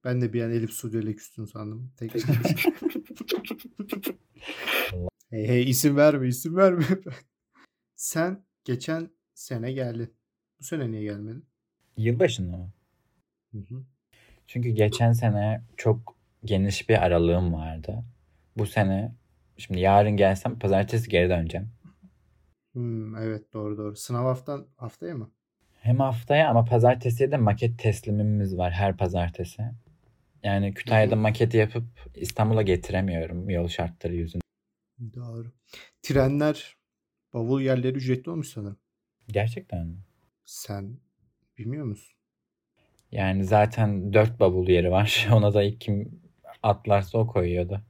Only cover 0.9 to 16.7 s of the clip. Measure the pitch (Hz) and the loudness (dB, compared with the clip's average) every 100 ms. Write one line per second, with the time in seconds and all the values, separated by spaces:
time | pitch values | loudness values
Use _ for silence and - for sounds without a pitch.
0.9 | 113 107 107 - - 107 110 107 110 127 | -4 -4 -8 -12 -14 -14 -12 -12 -12 -14
1.9 | _ 113 - - 143 - - - - 320 | _ -8 -6 0 0 0 0 -2 -2 -6
2.9 | - - - - 359 - 330 - _ 202 | -6 -12 -16 -8 -8 -8 -14 -14 _ -10
3.9 | 196 - - _ _ - - - - - | -8 -8 -12 _ _ -16 -12 -6 -4 -4
4.9 | 90 87 _ _ 113 107 123 127 127 151 | -6 -8 _ _ -6 0 2 2 2 4
5.9 | 143 151 143 127 127 165 175 190 175 135 | 6 6 4 0 -2 -4 4 4 4 0
6.9 | 190 - 131 _ _ _ _ _ _ _ | 0 -4 -18 _ _ _ _ _ _ _
7.9 | _ - 160 175 196 _ _ - 123 - | _ -8 -2 -2 -4 _ _ -8 -6 -4
8.9 | 160 165 _ _ - - 120 117 131 123 | -6 -8 _ _ -20 -12 -8 -6 -6 -6
9.9 | 117 117 _ _ _ _ _ 135 165 123 | -6 -10 _ _ _ _ _ -10 -6 -6
10.9 | 110 104 101 107 120 - _ _ _ _ | -6 -6 -8 -12 -14 -18 _ _ _ _
11.9 | - 110 120 180 - 90 87 92 - _ | -4 -2 2 2 0 -6 -8 -12 -18 _
12.9 | _ _ _ _ _ _ 107 95 127 131 | _ _ _ _ _ _ -16 -14 -14 -16
13.9 | _ _ _ _ _ _ 123 120 110 104 | _ _ _ _ _ _ -4 -2 2 2
14.9 | - 117 117 117 101 104 113 - - 117 | 4 4 4 4 2 0 -2 -8 -4 0
15.9 | 117 - _ _ _ 110 98 98 | 0 -4 _ _ _ -2 0 2